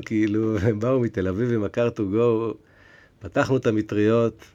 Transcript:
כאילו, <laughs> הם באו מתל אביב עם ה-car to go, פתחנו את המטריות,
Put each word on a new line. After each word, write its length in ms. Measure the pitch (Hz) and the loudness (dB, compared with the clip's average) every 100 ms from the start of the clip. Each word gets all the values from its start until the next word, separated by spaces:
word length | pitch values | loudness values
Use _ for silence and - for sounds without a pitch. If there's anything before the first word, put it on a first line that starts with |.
| - | 0
כאילו, 520 | 110 110 107 110 110 | 0 0 0 0 0
<laughs> 60 | |
הם 180 | 95 107 | 0 0
באו 200 | 117 131 | 0 0
מתל 280 | 117 - 92 | 0 -2 -2
אביב 240 | 92 123 | -2 -2
עם 120 | 117 101 | -2 -2
ה-car 340 | - 120 113 | -2 -2 -2
to 160 | 101 104 | -2 0
go, 400 | 120 113 113 107 _ _ - - - _ | 2 2 -2 -8 _ _ -20 -20 -20 _
פתחנו 380 | 95 143 131 131 | -6 -2 0 0
את 100 | 127 | 2
המטריות, 680 | 110 107 104 104 117 117 - - | 0 0 2 2 4 2 -2 -14